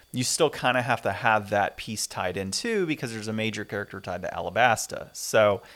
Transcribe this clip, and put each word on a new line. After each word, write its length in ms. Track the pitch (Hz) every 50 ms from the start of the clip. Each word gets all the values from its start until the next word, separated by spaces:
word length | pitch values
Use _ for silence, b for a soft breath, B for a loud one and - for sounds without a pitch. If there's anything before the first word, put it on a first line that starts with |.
| B B
you 120 | - 127 123
still 280 | - - - 165 147
kinda 320 | - - - 123 123 127 120
have 180 | 135 120 -
to 100 | - 101
have 380 | 98 - - 113 110 107 101 101
that 260 | - 101 95 - -
piece 280 | - - 120 107 - -
tied 320 | - - - 95 92 87
in 140 | 98 95 95
too, 340 | - - - 240 226 202 180
because 260 | 156 151 - 143 117
there's 160 | 113 110 104
a 60 | 110 107
major 320 | 110 110 110 101 107 101
character 340 | - 110 101 101 - - 95
tied 220 | - 98 90 90
to 60 | 90
Alabasta. 800 | - - 87 87 87 92 110 123 120 110 - - - - - - - -
So 480 | - - - - 113 107 104 101 - B B B